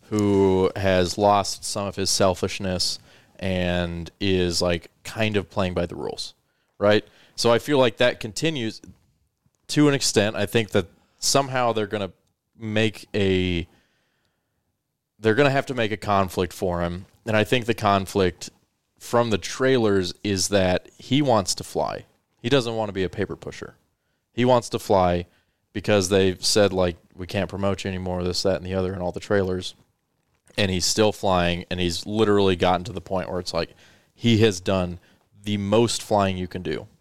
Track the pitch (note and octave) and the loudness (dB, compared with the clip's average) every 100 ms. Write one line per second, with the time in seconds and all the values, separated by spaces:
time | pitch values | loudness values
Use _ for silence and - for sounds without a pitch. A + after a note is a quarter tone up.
0 | - G#2+ G2+ G2+ G2 F#2+ F#2 - G2 F#2 | -4 -2 2 4 4 4 0 0 2 2
1 | F2 - G#2 G2+ F#2+ - - G#2+ G2+ F#2 | 2 2 4 4 0 -6 -8 -6 -6 -4
2 | F#2+ - G2 F2+ G2 - G2 F2+ - - | -2 2 2 2 -4 -4 -6 -2 -4 -6
3 | - - _ _ F#2+ F#2 F2+ F2 F2 E2+ | -14 -20 _ _ -4 -2 0 -2 -4 -6
4 | E2 _ G2+ F#2 F2+ E2 F2+ F2 - _ | -12 _ 0 2 0 0 -2 -2 -6 _
5 | - - G#2+ G#2 F2+ - F#2 F2 E2+ - | -16 -4 -2 -2 -4 -4 -4 -2 -6 -6
6 | B1+ - - _ _ _ _ _ G2+ G#2+ | -10 -8 -12 _ _ _ _ _ 4 4
7 | - _ _ - A#2 A#2 - D3 B2+ - | 0 _ _ -2 2 2 2 2 2 2
8 | B2 - A2+ G2 D#3 D#3 A2 - - - | 0 0 -10 -4 -4 -2 -6 -8 -20 -20
9 | _ _ _ _ _ _ _ - D3 C#3 | _ _ _ _ _ _ _ 4 4 4
10 | - - G#2 A2 G#2 A#2 G#2+ G#2 F2 _ | 2 2 2 0 -2 0 0 0 -2 _
11 | _ _ - C#3 C#3 C3 B2 A2 G#2 G#2+ | _ _ 0 0 0 0 0 0 -2 -4
12 | F#2+ _ _ _ _ _ A2+ G#2+ A2 - | -6 _ _ _ _ _ -4 0 0 -2
13 | - - F#2+ F#2 F#2 F2 E2 _ _ _ | -8 -2 2 2 0 -2 -6 _ _ _
14 | _ _ _ _ _ _ _ _ _ _ | _ _ _ _ _ _ _ _ _ _
15 | _ _ G#2+ A2 C#3+ C3+ - B2 A2 G#2 | _ _ 0 4 4 2 -2 -2 -2 -2
16 | - G2+ F#2+ - F2+ - F#2+ F2 F2 F2 | 0 2 2 -2 -4 -2 -4 -2 -2 -6
17 | G2 _ - G#2+ G#2+ B2+ A#2 A2 G#2+ G2+ | -12 _ -2 0 2 0 0 0 4 2
18 | F#2 G2+ F#2 F2 - _ _ _ _ _ | 2 0 0 -2 -16 _ _ _ _ _
19 | - A#2+ A#2+ G2+ - - C3 C3 A2 G2 | -2 0 2 -2 -4 -2 2 4 4 2
20 | F2+ - G2+ G2 F2 G2 F#2 F2+ - _ | 0 -6 -4 -2 0 2 2 0 -4 _
21 | - C3+ D3 A2+ F#2 - - - D2 G1+ | -2 0 4 2 2 -6 -6 -4 -4 -6
22 | - _ _ _ A#2+ C#3 A#2 A2+ G#2+ F#2+ | -14 _ _ _ 0 0 0 -4 -4 -4
23 | F2+ - F#2+ - - - - - _ _ | -4 -4 -6 -6 -12 -14 -16 -20 _ _
24 | _ _ _ - B2 B2 - A#2 - G2+ | _ _ _ 0 4 4 2 -8 2 4
25 | F2+ F2 F2 _ _ _ _ G#2+ F#2+ G#2 | 4 0 -4 _ _ _ _ -8 0 2
26 | F2+ G2 F#2+ F2+ - A2 G2+ F#2 F2+ E2+ | 4 4 2 0 0 2 2 2 -2 -2
27 | _ - F#2 G#2 F2+ F#2+ G2 F#2+ G2+ F#2 | _ -18 -8 -6 -4 -4 -4 -4 -6 -6
28 | F#2 F2+ F2+ F2 F#2+ F2+ F2+ F#2+ F#2 F#2+ | -6 -4 -4 -2 -2 -2 -4 -4 -4 -4
29 | F2+ F2 - G2+ F#2+ F#2 F2+ - _ _ | -6 -8 -2 -2 0 -4 -8 -16 _ _
30 | _ _ _ _ _ - G2+ F#2 - - | _ _ _ _ _ -2 0 0 -2 2
31 | G#2+ G2+ G2+ F#2 F2 F2 - F2+ F2 E2+ | 2 2 0 2 2 -2 -6 -2 -2 -4
32 | - G#2+ A2 G2+ G2 F2+ F2+ F2+ F2+ F#2 | -6 0 2 4 4 2 2 0 -2 -12
33 | - F#2+ D#2+ F2+ F2 E2+ E2 - - _ | -8 -8 -6 -8 -6 -6 -6 -10 -20 _
34 | _ _ A#2+ A2 A2 F2+ F2+ F#2+ F2+ F2 | _ _ 2 4 4 2 -2 0 -2 -6
35 | _ _ _ _ G2+ G#2 G2 G#2 A#2 - | _ _ _ _ -6 -4 2 2 2 0
36 | - G#2 G2 F#2 F2+ F#2+ E2 A1+ - _ | 0 2 2 -2 -6 -8 -6 -8 -8 _